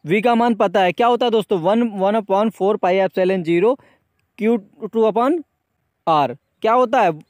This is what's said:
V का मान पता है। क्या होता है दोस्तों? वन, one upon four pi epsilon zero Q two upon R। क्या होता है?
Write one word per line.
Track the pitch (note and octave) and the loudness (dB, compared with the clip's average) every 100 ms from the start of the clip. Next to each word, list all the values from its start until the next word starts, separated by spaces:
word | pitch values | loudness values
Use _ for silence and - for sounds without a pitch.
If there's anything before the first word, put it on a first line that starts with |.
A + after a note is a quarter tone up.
| D3+ | 0
V | G#3 | 0
का | A#3 A#3 | 2 2
मान | A#3+ G#3+ | 2 0
पता | G#3 G3 | 0 2
है। | F#3 | 0
क्या | F3+ A#3+ | 2 0
होता | A#3+ B3 | 2 0
है | |
दोस्तों? | A3 - F#3+ | 0 -2 -2
वन, | E3 A3+ A#3+ | 0 0 -2
one | G3+ F#3+ A3 | -2 -2 -2
upon | G3+ G3 A3 | -2 -2 -2
four | - F#3+ G#3 | -2 -4 0
pi | F#3 F#3+ | 0 0
epsilon | F#3+ - F#3 F#3+ | 0 -2 -2 -2
zero | D#3+ E3+ G#3+ C4+ _ _ _ _ _ - | -2 0 0 -2 _ _ _ _ _ -6
Q | G#3+ A#3 - _ G#3 | -2 -2 -6 _ -6
two | A3+ A3 | 0 0
upon | G3 B3+ F4 - _ _ _ _ _ - | 0 -2 -2 -6 _ _ _ _ _ 0
R। | D#3 C3+ - _ _ | 0 0 -4 _ _
क्या | A3 | 0
होता | A#3+ B3 C4 | 2 2 2
है? | F#3+ D#3 | 0 -2